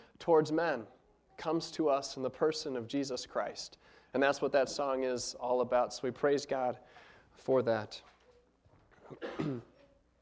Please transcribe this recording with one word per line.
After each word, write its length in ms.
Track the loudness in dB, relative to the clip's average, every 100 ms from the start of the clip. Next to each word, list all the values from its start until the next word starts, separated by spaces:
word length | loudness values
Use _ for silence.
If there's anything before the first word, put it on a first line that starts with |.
| -20 -6
towards 320 | 4 6 6
men 360 | 2 0 -2 -6 -18 _ _ _ -8
comes 340 | -2 -2 -2
to 160 | 0 2
us 280 | 2 0 -6
in 60 |
the 80 | -6
person 460 | 0 0 0 -4 -6
of 120 | -4
Jesus 380 | -4 -4 -6 -6
Christ. 520 | -4 -4 -6 -14 -16 _ -20 _
And 80 | 2
that's 180 | 4 4
what 120 | 2
that 160 | 2 2
song 360 | 0 -2 0
is 300 | 0 -2 -4
all 260 | -6 0 0
about, 320 | 2 2 2
so 80 | -2
we 80 | -6
praise 360 | 0 2 2 0
God 320 | -2 -2 -4 -10 -20 -20 -20 _
for 300 | -10 0 2
that. 380 | 4 0 -2 -12 -18 _ _ _ _ _ _ _ _ _ -20 -14 -10 -6
<clears throat> 240 | -4 -6 -10 _ _ _ _ _